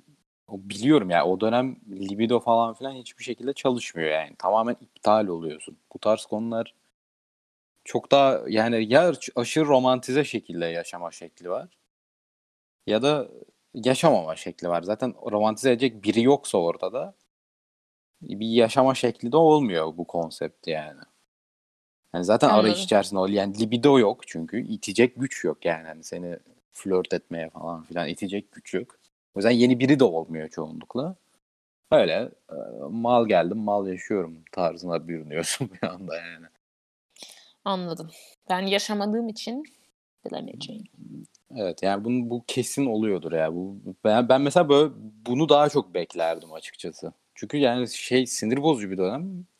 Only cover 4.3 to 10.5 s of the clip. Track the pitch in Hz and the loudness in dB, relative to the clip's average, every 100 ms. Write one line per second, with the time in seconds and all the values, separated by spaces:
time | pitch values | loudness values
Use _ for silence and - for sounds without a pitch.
4.3 | - 95 107 113 120 - _ 104 107 101 | -4 0 2 0 -4 -12 _ 2 2 2
5.3 | 85 82 78 - 80 _ - 107 107 - | -4 -8 -10 -16 -20 _ -4 0 0 -2
6.3 | 107 117 113 113 _ _ _ _ _ _ | -8 -4 -6 -8 _ _ _ _ _ _
7.3 | _ _ _ _ _ - 120 - 139 135 | _ _ _ _ _ -8 -6 4 6 6
8.3 | 104 57 110 117 113 107 135 180 135 - | 2 0 0 2 0 4 6 6 2 -4
9.3 | - 117 156 147 131 127 127 127 135 139 | -4 -2 0 4 4 4 0 0 -2 -2
10.3 | 110 - | -6 -8